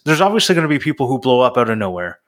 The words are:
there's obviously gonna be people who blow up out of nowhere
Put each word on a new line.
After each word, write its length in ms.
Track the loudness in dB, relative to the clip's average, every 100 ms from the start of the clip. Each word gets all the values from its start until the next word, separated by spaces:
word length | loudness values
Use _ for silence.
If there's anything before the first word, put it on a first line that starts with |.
there's 160 | -2 2
obviously 360 | 2 2 0 0
gonna 120 | 0
be 120 | -2
people 280 | -2 -4 -2
who 100 | -2
blow 200 | 2 2
up 180 | 2 2
out 120 | 0
of 80 | -2
nowhere 420 | -4 -6 -10 -12